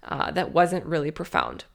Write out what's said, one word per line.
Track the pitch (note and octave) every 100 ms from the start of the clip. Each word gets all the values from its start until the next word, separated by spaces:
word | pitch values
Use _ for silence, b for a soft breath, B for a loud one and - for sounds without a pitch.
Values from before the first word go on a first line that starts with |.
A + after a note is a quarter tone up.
uh, | - - -
that | D3+ E3+
wasn't | E3+ F3 F3+ -
really | E3 D3
profound. | D#3 E3+ - A#1+ B1+ -